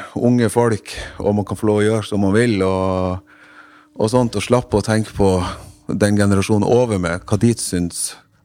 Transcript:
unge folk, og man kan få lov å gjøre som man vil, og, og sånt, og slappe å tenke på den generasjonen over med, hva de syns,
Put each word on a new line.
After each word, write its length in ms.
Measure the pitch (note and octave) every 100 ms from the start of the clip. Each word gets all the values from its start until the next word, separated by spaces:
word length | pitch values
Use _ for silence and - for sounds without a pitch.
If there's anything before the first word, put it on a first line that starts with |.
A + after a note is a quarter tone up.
| - -
unge 320 | A#2+ B2 A2
folk, 440 | A#2+ A#2+ G#2 - - - -
og 160 | G2+ G#2
man 80 |
kan 120 | G2 G2+
få 100 | G#2+
lov 120 | G#2
å 20 |
gjøre 200 | G#2+ A2+ G#2
som 140 | G#2
man 120 | G2
vil, 300 | G#2 A#2+ G2+
og, 580 | F#2+ F#2+ F#2+ F#2 F#2 F2+ - - - - - - _ -
og 120 | A2
sånt, 280 | B2+ A#2 G#2
og 60 |
slappe 360 | - B2 - G#2+
å 60 |
tenke 280 | G2+ A2 G#2+
på 160 | - G2 F#2 F2+ - - - -
den 280 | - G#2 G#2
generasjonen 480 | G2+ G2 F#2+ G#2+
over 340 | G2 A#2+ A#2+ G2
med, 220 | E2+ F2 -
hva 100 | G2+
de 140 | A#2
syns, 600 | A2 - F2+ F2 - - - _ _